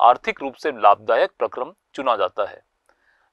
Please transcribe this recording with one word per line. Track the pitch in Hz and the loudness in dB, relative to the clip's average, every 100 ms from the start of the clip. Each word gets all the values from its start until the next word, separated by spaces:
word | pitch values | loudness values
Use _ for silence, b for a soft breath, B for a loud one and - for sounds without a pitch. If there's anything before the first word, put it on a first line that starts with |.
आर्थिक | 120 123 - - | 2 2 -2 -8
रूप | 139 | -10
से | - 156 | -8 -8
लाभदायक | 120 104 101 107 117 190 - | 0 2 2 2 0 0 -2
प्रक्रम | 110 - 135 - _ | -6 -6 -12 -14 _
चुना | - 131 107 | -6 -2 -2
जाता | 92 - | -2 -4
है। | 95 - _ _ _ _ _ _ _ | -6 -10 _ _ _ _ _ _ _